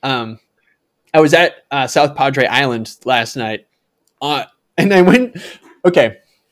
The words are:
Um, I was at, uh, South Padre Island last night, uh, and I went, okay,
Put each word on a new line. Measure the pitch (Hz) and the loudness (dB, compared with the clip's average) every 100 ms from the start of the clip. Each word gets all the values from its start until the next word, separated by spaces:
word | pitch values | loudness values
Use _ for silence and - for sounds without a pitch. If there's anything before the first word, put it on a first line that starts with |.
Um, | 135 127 113 110 _ _ _ _ _ _ _ | -6 -6 -8 -14 _ _ _ _ _ _ _
I | 156 | 2
was | 156 | 4
at, | 165 175 - - | 4 2 -2 -10
uh, | 139 131 | -6 -2
South | - 147 143 | 0 0 0
Padre | 139 139 127 | -2 0 0
Island | 123 139 117 110 - | 0 0 -2 -8 -10
last | 127 127 113 - | -4 -2 -2 -6
night, | 110 110 _ _ _ _ _ - | -8 -8 _ _ _ _ _ -10
uh, | 143 147 - _ _ - | -6 -6 -8 _ _ -2
and | 185 | 2
I | 196 | 4
went, | 180 247 247 185 - - _ _ | 6 4 2 -8 -20 -20 _ _
okay, | 180 175 117 - _ _ _ | 0 2 0 -2 _ _ _